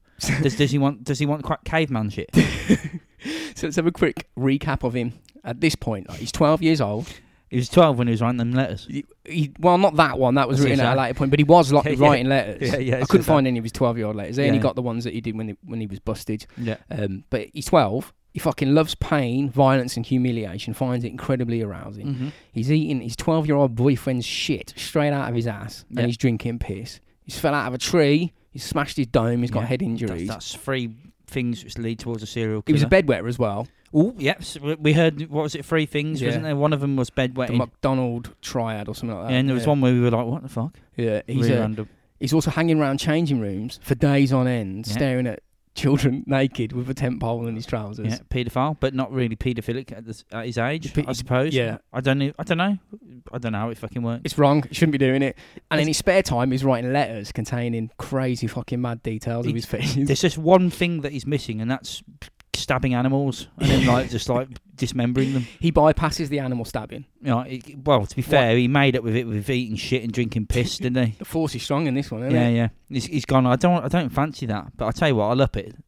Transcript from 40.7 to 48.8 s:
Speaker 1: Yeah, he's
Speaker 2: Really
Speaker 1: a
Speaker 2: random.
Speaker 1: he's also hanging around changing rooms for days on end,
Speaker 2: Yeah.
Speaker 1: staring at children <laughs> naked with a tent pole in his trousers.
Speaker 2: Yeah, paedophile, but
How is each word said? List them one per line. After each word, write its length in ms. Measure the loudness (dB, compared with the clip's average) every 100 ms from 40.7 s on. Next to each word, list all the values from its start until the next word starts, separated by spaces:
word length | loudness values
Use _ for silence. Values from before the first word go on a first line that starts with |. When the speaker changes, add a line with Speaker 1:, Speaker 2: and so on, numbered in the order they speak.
| -8 _ -4
Speaker 1:
Yeah, 280 | -2 -2 -2
he's 120 | 0 2
Speaker 2:
Really 60 |
Speaker 1:
a 60 | 2
Speaker 2:
random. 280 | 0 -4 -10 _ _ _
Speaker 1:
he's 120 | 0
also 180 | 0 2
hanging 280 | 2 2 2
around 200 | 2 0
changing 400 | 0 0 2 0
rooms 400 | -2 -6 -8 -10
for 140 | -4 0
days 360 | 4 4 4
on 160 | 4 2
end, 380 | 0 -4 -6 -4
Speaker 2:
Yeah. 60 |
Speaker 1:
staring 320 | -2 0 0 -2
at 120 | -6 -14 _ _
children 500 | -2 2 4 2 0
<laughs> 40 | 0
naked 440 | 0 0 -2 -4
with 180 | -4 -6
a 40 |
tent 260 | -4 -4 -2
pole 280 | -4 -4 -6
in 80 | -8
his 100 | -6
trousers. 420 | -6 -6 -6 -6
Speaker 2:
Yeah, 100 | -6 -4
paedophile, 480 | -4 -2 -2 -2
but 140 | -2